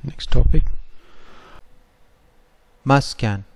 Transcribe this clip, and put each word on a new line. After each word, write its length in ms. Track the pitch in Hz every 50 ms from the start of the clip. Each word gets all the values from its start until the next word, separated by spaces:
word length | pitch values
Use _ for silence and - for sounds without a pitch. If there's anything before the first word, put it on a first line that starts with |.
| -
next 280 | - - - - -
topic. 320 | - - - - - 156 - - - - - - - - _ - - - - - - - - - - - - _ - - _ _ _ _ _ _ _ _ _ _ _ _ _ _ _ _ _ _ _ _ _
Mass 220 | 135 135 139 135
scan. 400 | - - - - 107 101 98 101 _ _